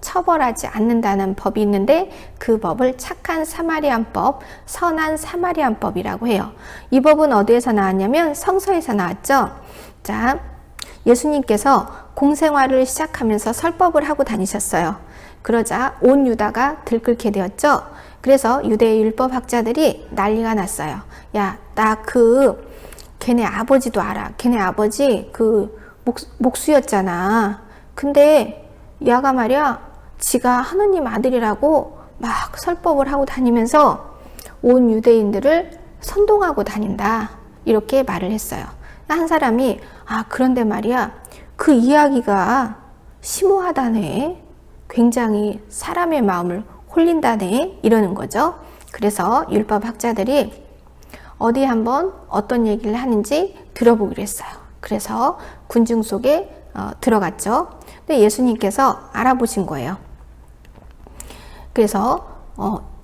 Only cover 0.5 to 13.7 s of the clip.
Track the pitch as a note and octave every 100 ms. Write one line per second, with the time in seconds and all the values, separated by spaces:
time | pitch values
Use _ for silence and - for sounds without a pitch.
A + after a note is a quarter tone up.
0.5 | A3+ - A3 A3+ A#3 G#3+ G3 G3 G3 G3
1.5 | G#3+ G#3 G3 G3+ D#4+ F#4+ - - - -
2.5 | A3 A3 G#3+ B3+ B3+ - F4+ - E4 D#4
3.5 | - E4 D#4+ D4 A#3 A3 - B3+ C#4+ -
4.5 | - - - F4 D#4+ D#4 D#4 - F4 F4+
5.5 | E4 C4+ A3 - A3+ G#3+ F3+ A#3+ G3 G#3+
6.5 | - - - - B3+ D4 D4+ D4+ G#3+ A3
7.5 | A#3+ B3 G#3+ F#3+ F#3+ G3 D4+ E4 D4 -
8.5 | F#4+ G4 E4+ D#4+ G#3 F3 G3+ - C#4 G3+
9.5 | - - - - - - G#3+ A#3+ D4 -
10.5 | - - - - - A#3 A#3+ D4+ D4 -
11.5 | G#3 C#4 B3+ B3+ - - - C#4 D4 D#4
12.5 | C#4+ C4 C4 C4 - D#4 - A3+ G#3 A3
13.5 | A#3+ E4